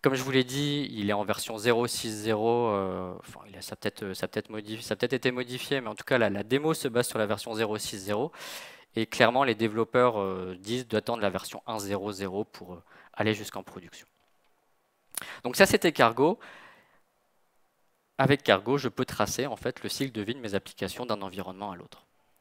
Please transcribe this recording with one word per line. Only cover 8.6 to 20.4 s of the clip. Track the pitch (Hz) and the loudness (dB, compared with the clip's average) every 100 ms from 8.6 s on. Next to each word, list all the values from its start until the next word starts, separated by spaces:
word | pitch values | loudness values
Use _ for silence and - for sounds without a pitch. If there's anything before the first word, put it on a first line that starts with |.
| - - - | -14 -20 -8
Et | - 110 | -4 -2
clairement, | - 113 127 | 4 6 6
les | 139 | 2
développeurs, | 107 113 107 113 127 123 110 | 2 0 0 2 4 4 4
euh, | 95 92 90 92 | -2 -2 -8 -10
disent | 101 123 120 | -6 -4 0
d'attendre | 107 - 117 | -2 -2 -2
la | 101 | -2
version | 95 - - - | -2 -8 -12 -8
un | 110 | -6
zéro | 98 101 104 | -4 -4 -4
zéro | 95 98 98 | -6 -6 -6
pour, | 110 - 92 | -8 -12 -16
euh, | 87 _ - - | -16 _ -20 -14
aller | - 107 | -2 0
jusqu'en | 107 104 98 | 0 -4 -10
production. | - 95 85 - - _ _ _ _ _ _ _ _ _ _ - - - | -12 -16 -18 -20 -20 _ _ _ _ _ _ _ _ _ _ -12 -12 -8
Donc | 123 127 | -2 6
ça, | |
c'était | 190 - 175 | 8 8 4
Cargo. | 151 120 113 151 220 - - - - _ _ _ _ _ _ _ _ _ _ _ _ _ - | 6 6 6 4 4 -6 -20 -20 -20 _ _ _ _ _ _ _ _ _ _ _ _ _ 2
Avec | 131 143 | 4 4
Cargo, | - 98 107 143 | 6 4 4 0
je | 135 | 0
peux | - | -4
tracer | 127 - 101 - 135 | -6 -2 -2 0 -4
en | 110 | -4
fait | 123 - | -6 -6
le | - | -8
cycle | - 135 | -4 -4
de | 110 | -4
vie | 101 | -6
de | 135 | -6